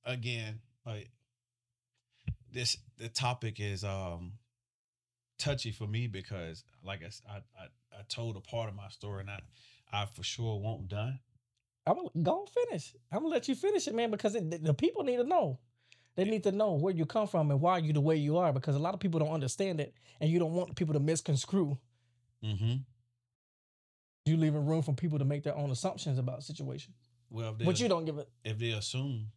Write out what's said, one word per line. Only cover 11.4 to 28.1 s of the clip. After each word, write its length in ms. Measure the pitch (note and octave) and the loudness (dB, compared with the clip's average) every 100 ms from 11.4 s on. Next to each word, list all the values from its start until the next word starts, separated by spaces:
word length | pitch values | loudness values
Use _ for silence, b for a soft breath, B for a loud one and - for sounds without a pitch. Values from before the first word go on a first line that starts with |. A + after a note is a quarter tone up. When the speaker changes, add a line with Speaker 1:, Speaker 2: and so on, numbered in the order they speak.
| _ _ _ _ | _ _ _ _
Speaker 2:
I'm 100 | - | 0
gonna 140 | D#4 F4+ E3 | 0 0 0
go 160 | D#3+ F4 | 2 2
and 80 | G4+ | 0
finish. 440 | A#4+ A#4+ F3+ - - _ | 0 0 -2 -8 -20 _
I'm 80 | G3 | -2
gonna 100 | D#4+ | 0
let 180 | D4+ - | 0 0
you 80 | |
finish 320 | C4 G4 G#4 - | 0 2 2 0
it, 60 | |
man, 160 | A3+ A#3 | 0 0
because 220 | G#3 A3 | 2 0
it, 140 | A3 D#3+ | 0 -2
the, 80 | E3 | 0
the 160 | D#3 | 2
people 300 | C#3 D#4+ G#4+ | 4 2 2
need 140 | C#4+ B3 | 0 0
to 60 | |
know. 360 | B3 F4+ F3+ C3 _ _ b b b | 4 4 2 -2 _ _ b b b
They 80 | - | -2
Speaker 1:
Yeah. 60 | G3 | 0
Speaker 2:
need 120 | A3 | 2
to 80 | G3+ | 0
know 220 | G3 G#3+ | 2 2
where 200 | D3+ F#3 | 2 2
you 120 | E3+ | 2
come 220 | D#3 A3+ G#3 | 2 2 2
from 240 | E3+ D3+ | 2 4
and 100 | C#3 | 4
why 160 | E3 F3+ | 4 4
you 160 | D#3 | 4
the 80 | D3+ | 4
way 140 | D3 D#3+ | 4 4
you 200 | C#3+ D#3+ | 4 4
are, 140 | F3 | 4
because 240 | C3+ D3+ | 2 0
a 40 | C#3 | 0
lot 140 | E3 | 0
of 40 | F#3+ | 0
people 200 | G3 D#3+ | 0 2
don't 100 | D3+ | 2
understand 480 | D#3+ C3+ - G3 D#3+ | 0 -2 0 0 0
it, 140 | C#3+ _ b b | -4 _ b b
and 100 | D#3 | 4
you 100 | E3+ | 4
don't 140 | D#3+ | 4
want 220 | F3 F3+ | 0 -2
people 180 | - D#3+ | -2 2
to 40 | D3+ | 2
misconstrue. 800 | D3 D#3+ - C3+ - F#3+ D3+ C#3 _ _ _ _ _ _ | 2 2 2 0 2 2 2 -2 _ _ _ _ _ _
Speaker 1:
Mm-hmm. 300 | A2 G2 A2+ C3 C3 _ _ _ _ _ _ _ _ _ _ _ _ _ | -4 0 2 0 -4 _ _ _ _ _ _ _ _ _ _ _ _ _
Speaker 2:
You 120 | - D#3+ | 2 4
leaving 280 | D#3 D3 | 4 4
room 160 | C#3+ D#3+ | 2 2
for 120 | D#3 | 2
people 260 | B2+ F3 D3+ | 0 0 2
to 60 | |
make 180 | C#3 C#3+ | 2 0
their 120 | D3 | -2
own 140 | D3 C#3+ | -2 -2
assumptions 460 | B2 F#3+ G3 D#3 C3 | 0 -2 -2 -2 0
about 240 | B2 B2+ | 0 -4
situations. 540 | C#3+ D3+ C3+ C3+ - - _ _ _ | -10 -8 -8 -8 -12 -20 _ _ _
Speaker 1:
Well, 220 | A2 A2+ A2 | -8 -6 2
if 80 | |
Speaker 2:
But 120 | E3+ F#3 | 2 4
Speaker 1:
they, 60 | |
Speaker 2:
you 60 | A#3+ | 4
don't 160 | E3+ | 4
give 120 | D#3+ | 2